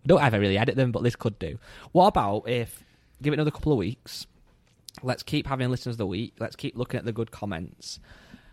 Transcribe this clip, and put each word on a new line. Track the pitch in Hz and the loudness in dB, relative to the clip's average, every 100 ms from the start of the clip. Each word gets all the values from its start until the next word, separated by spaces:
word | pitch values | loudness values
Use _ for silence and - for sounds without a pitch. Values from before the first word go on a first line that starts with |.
| - | 4
I | |
don't | 98 | 6
ever | 143 104 | 6 4
really | 101 98 | 4 4
edit | 123 131 | 2 2
them, | 127 | 0
but | 110 | 2
this | 120 - | 0 0
could | 113 104 | -4 -4
do. | 82 - - - - | -8 -10 -14 -20 0
What | 170 196 | 6 6
about | 190 104 107 - | 4 0 0 -2
if, | 120 113 - - _ _ _ | -2 -4 -10 -20 _ _ _
give | 143 | -2
it | 147 | 0
another | 151 | 0
couple | - 156 | 0 0
of | 131 | 2
weeks, | 92 131 - - - _ _ _ _ _ - - | 0 -4 -12 -16 -16 _ _ _ _ _ -20 -8
let's | 127 120 | -6 -6
keep | - 147 135 | -2 -4 -2
having | 131 127 | -2 0
listeners | 123 127 117 | -2 -4 -4
of | |
the | 98 | -4
week, | 90 113 - | -4 -6 -8
let's | 113 - | -10 -8
keep | 143 113 | -10 -6
looking | 123 127 | -6 -4
at | 110 | -4
the | |
good | 113 113 | -6 -6
comments, | - 104 82 87 - - - - - - - - | -6 -8 -6 -10 -14 -16 -16 -18 -20 -20 -20 -20